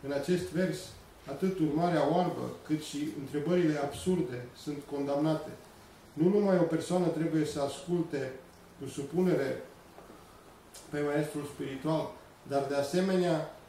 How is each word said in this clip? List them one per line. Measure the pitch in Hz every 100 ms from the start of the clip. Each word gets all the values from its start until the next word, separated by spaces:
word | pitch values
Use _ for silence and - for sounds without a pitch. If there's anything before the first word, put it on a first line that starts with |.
| 135
În |
acest | 143 - 175 - -
vers, | 185 - - - - - -
atât | - 190 180
urmarea | 151 151 175 156 151 175
oarbă, | 180 - 143 - -
cât | 151 -
și | - 302 147
întrebările | 131 147 147 180 160 147
absurde | 139 - 185 180 135 123 123 -
sunt | 151 143 -
condamnate. | 143 139 143 156 156 - - - - - - -
Nu | 147 175
numai | 208 196 185
o | 165 160
persoană | - 180 170
trebuie | 156 160 156 143
să | 147
asculte | 139 - - 175 156 143 131 - - - - -
cu | 131
supunere | 147 139 170 185 143 135 - - - - - - - - - - - - - -
pe | 147
maestrul | 147 151 151 147 143
spiritual, | - 139 135 156 160 - - - - -
dar | 139 135
de | 143
asemenea | 143 180 190 185 175 156 156 -